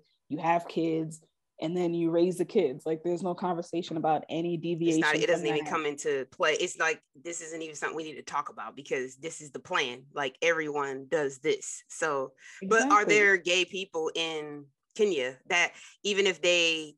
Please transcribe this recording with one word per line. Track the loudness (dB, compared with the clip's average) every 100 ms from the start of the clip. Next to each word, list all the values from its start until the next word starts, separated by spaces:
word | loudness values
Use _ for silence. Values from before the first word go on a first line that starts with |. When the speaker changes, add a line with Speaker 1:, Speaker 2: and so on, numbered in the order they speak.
| _ _ -10
Speaker 1:
you | -2
have | 2 0 0
kids, | -2 0 -2 -4 -10 _ _ _ -8
and | -4 -2
then | 0
you | 0 2
raise | 4 4 2
the | 0
kids. | 2 2 0 -4
Like, | -2
there's | -2 -2
no | -4 -4
conversation | -2 -4 -4 -6 -4 -2
about | 0 0 -2
any | -4 -2 -2 -4 0 2
Speaker 2:
It's | 4
not, | 4 4
Speaker 1:
deviation |
Speaker 2:
it | 2
doesn't | 2 0
Speaker 1:
from |
Speaker 2:
even | -2
Speaker 1:
that. |
Speaker 2:
come | -2 -2
into | -2 -4 -2 -2 -4
play. | 0 0
It's | 2 -2 0
like, | -2 -2 _
this | -16 -12 -12
isn't | -10 -10
even | -10 -6
something | -6 -6
we |
need | -8
to | -12
talk | -6 -6 -6
about | -10 -14 -14
because | -6 -6 -6 -10
this | -12 -12
is | -14
the | -14
plan. | -4 -2 -2 -6 -10
Like, | -6 -6 0
everyone | 2 2 0 -2 -4 -6 -2
does | -2 0 -2
this. | 0 0 -4 -14 -16
So, | -4 -2 -2 -4 -10 -20 -12 2
but | 2 6
are | 4
Speaker 1:
Exactly. |
Speaker 2:
there | 6 6 6 4
gay | 2 2 0
people | -4 -6 -4 -4
in | -4 -4 -4 -8 -12 -16 _ _ 0
Kenya | 2 2 -2 -4 0
that | 2 2 -2 -20 _
even | -2 2 2
if | 2
they, | 4 4 4 0 -6